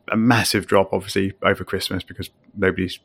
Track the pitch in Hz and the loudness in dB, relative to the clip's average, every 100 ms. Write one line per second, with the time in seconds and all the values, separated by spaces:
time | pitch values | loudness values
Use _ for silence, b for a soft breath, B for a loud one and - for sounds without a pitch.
0 | - 110 113 117 101 110 92 101 95 98 | -4 0 4 4 2 -2 2 2 4 0
1 | 95 101 98 - 98 98 90 95 - 92 | -2 -2 -2 0 0 0 -2 -6 -4 -6
2 | - - 92 _ _ 101 95 90 92 - | -8 -12 -14 _ _ -2 0 0 -4 -6